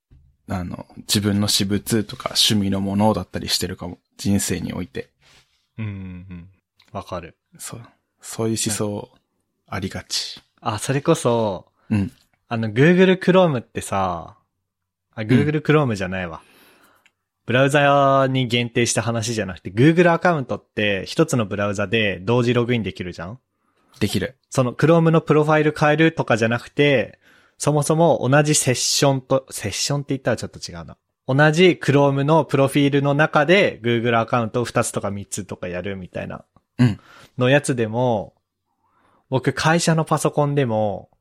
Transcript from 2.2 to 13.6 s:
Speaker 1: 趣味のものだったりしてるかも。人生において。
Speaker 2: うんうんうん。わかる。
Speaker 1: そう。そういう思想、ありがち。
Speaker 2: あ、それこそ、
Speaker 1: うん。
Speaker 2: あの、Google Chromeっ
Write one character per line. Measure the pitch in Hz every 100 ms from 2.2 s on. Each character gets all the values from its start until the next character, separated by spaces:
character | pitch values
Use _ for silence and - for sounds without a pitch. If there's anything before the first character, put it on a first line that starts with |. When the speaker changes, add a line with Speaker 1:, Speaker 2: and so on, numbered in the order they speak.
| -
Speaker 1:
趣 | - - 107
味 | 98
の | 98
も | 98 101
の | 107
だ | 95
っ | 87
た | 90
り | 82
し | -
て | 87
る | 92
か | 87
も。 | 90 _ _
人 | 101 101
生 | - 87
に | 90
お | 90
い | 90
て。 | - - _ _ _ _ _ _ -
Speaker 2:
う |
ん | 107
う |
ん |
う | 98 92 90 92
ん。 | 87 90 _ _ _ _
わ | 101
か | - 90
る。 | 85 _ _ 175
Speaker 1:
そ | - 117
う。 | 117 _ _ _
そ | - - 113
う |
い | 110
う |
思 | -
想、 | 107 104 104 - _ _ _ _ _ _
あ | 101
り | 92
が | 92
ち。 | - - - - _ _
Speaker 2:
あ、 | 123 107
そ | -
れ | 139
こ | 151 156
そ、 | 123 117 110 90 _ _ _
Speaker 1:
う | 107
ん。 | 92 - _ _ _
Speaker 2:
あ | 117
の、 | 113
Google | 107 151 180 185 185
Chrome | - 185 175
っ | 131